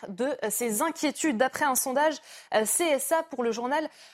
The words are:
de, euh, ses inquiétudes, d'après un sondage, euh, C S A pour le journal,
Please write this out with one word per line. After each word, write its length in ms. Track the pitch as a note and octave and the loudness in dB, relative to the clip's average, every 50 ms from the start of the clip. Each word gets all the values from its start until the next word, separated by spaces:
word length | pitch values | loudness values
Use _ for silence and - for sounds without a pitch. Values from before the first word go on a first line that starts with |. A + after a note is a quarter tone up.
| - - | -10 -10
de, 180 | G3 F3+ B3 | -4 -2 -2
euh, 240 | C#4+ C#4+ - - G#3 | -2 0 -2 -4 -4
ses 320 | - - A#3+ A#3 G#3 G#3+ | -2 -2 -2 -2 0 0
inquiétudes, 560 | D4+ E4 - - - D4 - - - D#4+ A#3+ G#3+ | 0 0 0 0 -2 -2 0 0 0 0 2 2
d'après 260 | C4 B3+ - - D4+ | 2 0 2 0 0
un 100 | C#4+ B3+ | 2 2
sondage, 420 | - - C4+ B3+ C#4 D4 D#4 D4 - - - - - - - | 0 0 0 2 2 2 2 2 -2 -8 -18 -20 -20 -8 0
euh, 140 | - G#3+ A3 | 0 2 2
C 180 | G#3 - - F4 | 2 2 2 2
S 280 | E4 C#4+ C4 - - | 2 2 2 2 0
A 100 | E4 D#4+ | 0 0
pour 200 | E4 E4 C#4+ B3+ | 0 -2 -4 -2
le 80 | A#3+ A#3 | -2 -2
journal, 380 | G#3+ A#3 A#3+ B3 C#4+ D#4 D#4 C#4+ - - - - | -2 -2 -2 -2 -2 -2 -2 -4 -10 -16 -20 -20